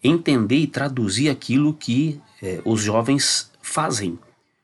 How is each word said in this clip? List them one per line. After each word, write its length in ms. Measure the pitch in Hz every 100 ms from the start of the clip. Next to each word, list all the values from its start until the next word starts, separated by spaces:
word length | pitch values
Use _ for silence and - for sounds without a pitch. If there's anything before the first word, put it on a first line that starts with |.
entender 540 | 127 170 165 127 104 135
e 100 | 147
traduzir 640 | - 139 127 104 104 151
aquilo 420 | 135 - 127 151
que, 480 | 156 - 120 156 143 - -
é, 180 | 98 87 -
os 160 | 107
jovens 720 | 104 110 120 139 - - - _
fazem 560 | - - 151 110 95 85 - _ _ _